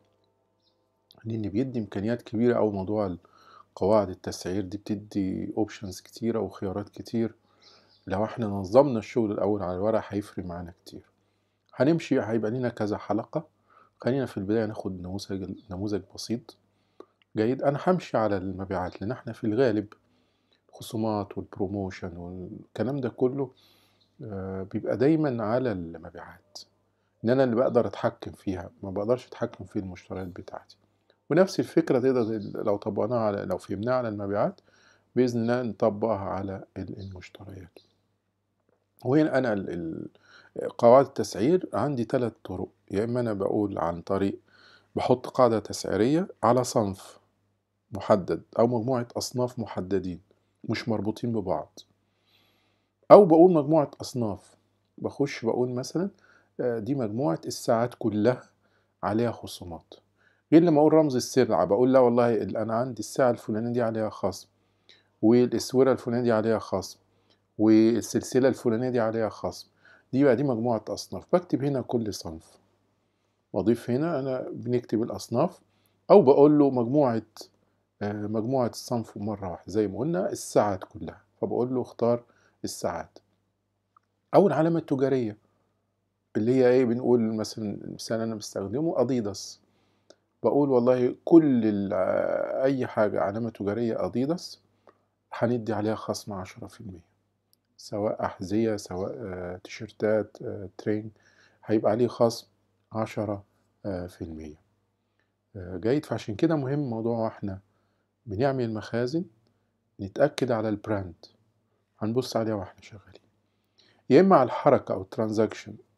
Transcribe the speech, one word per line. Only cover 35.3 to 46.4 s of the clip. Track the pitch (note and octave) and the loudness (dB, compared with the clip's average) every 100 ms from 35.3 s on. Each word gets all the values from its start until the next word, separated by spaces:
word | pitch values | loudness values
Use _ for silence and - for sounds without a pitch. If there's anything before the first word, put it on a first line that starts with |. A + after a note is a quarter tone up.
| A#2 | 0
الله | A2+ B2 | 0 -2
نطبقها | B2 - A2+ G#2 A2+ G2+ F#2+ | -4 0 0 0 -2 -2 -4
على | F#2 G2 F#2+ - - | -6 -6 -10 -12 -12
ال-، | F#2 - | -12 -12
المشتريات. | F#2+ F#2 - - G2 F#2+ E2 - _ _ _ _ _ _ _ _ _ _ _ _ B2 | -14 -14 -18 -20 -18 -18 -20 -20 _ _ _ _ _ _ _ _ _ _ _ _ 0
وهنا | D3+ D3+ C3 | 2 4 2
أنا | B2 | 0
ال-، | G2+ - | -2 -4
ال-، | F2 E2 D#2+ D#2+ _ _ - _ - - - | -6 -8 -8 -12 _ _ -20 _ -10 -10 4
قواعد | A#2+ C3 C3+ | 8 8 6
التسعير | - G#2 F2+ B2 F#3 - | -2 -6 -2 2 0 0
عندي | G2+ C#3 C3 A2+ | -4 -2 -2 -2
تلات | C3 A#2 - | 0 -2 -6
طرق. | - F2+ F#2+ _ - | -12 -8 -10 _ -6
يا | F#2+ | -4
إما | A#2 B2 | -2 -2
أنا | A#2+ | -4
بقول | G2+ G2 A2 G2+ G2 | -2 -2 0 -2 -2
عن | E2 E2+ | -4 -4
طريق | - G2 G2 - _ _ - _ _ - | -2 0 0 -2 _ _ -20 _ _ -2
بحط | - B2+ - | 0 0 0
قاعدة | - B2 A2 | 2 4 4
تسعيرية | G2+ G2 F#2 F#2+ A#2+ D#3+ G3 - | -4 -8 -4 0 2 2 -2 0